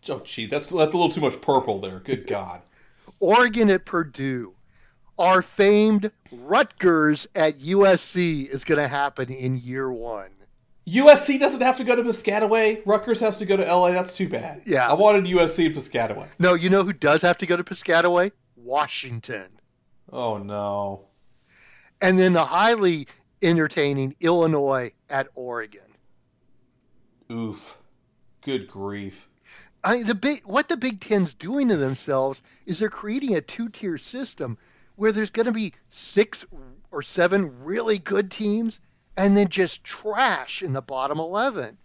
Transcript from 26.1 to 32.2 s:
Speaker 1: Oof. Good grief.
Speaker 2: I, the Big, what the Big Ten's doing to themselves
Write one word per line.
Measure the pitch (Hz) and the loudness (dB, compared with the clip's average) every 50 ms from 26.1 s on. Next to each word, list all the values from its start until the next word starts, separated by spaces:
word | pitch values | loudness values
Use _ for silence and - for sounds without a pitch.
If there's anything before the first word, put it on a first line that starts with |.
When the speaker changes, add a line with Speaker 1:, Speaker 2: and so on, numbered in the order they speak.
| _ _ _ _ _ _ _ _ _ _ _ _ _ _ _ _ _ _ _ _ _ _ _ _ | _ _ _ _ _ _ _ _ _ _ _ _ _ _ _ _ _ _ _ _ _ _ _ _
Speaker 1:
Oof. | 117 113 117 110 101 - - - - _ _ _ _ _ _ _ _ _ _ _ _ _ _ | -10 -8 -8 -8 -10 -12 -16 -20 -20 _ _ _ _ _ _ _ _ _ _ _ _ _ _
Good | - 135 127 190 | -6 -6 -6 -8
grief. | 190 - 98 196 101 101 - 202 95 - - _ _ _ _ _ _ - - - _ _ _ - | -10 -14 -12 -10 -10 -10 -10 -12 -14 -16 -18 _ _ _ _ _ _ -20 -20 -20 _ _ _ -2
Speaker 2:
I, | 185 226 247 233 | -2 -2 -2 -2
the | 214 233 | -4 -4
Big, | 190 185 277 294 262 _ | -2 -2 -4 -4 -4 _
what | - 190 269 302 - | -4 -2 -2 -2 -2
the | 349 | -4
Big | 240 233 262 226 190 | -4 -4 -8 -8 -8
Ten's | - - 214 202 185 160 - | -4 -2 0 0 0 -2 -6
doing | _ - 175 247 285 277 240 | _ -12 -6 -4 -2 0 0
to | 208 | 2
themselves | 156 135 131 135 - - - 139 131 | 0 0 -2 -4 -6 -6 -2 -2 0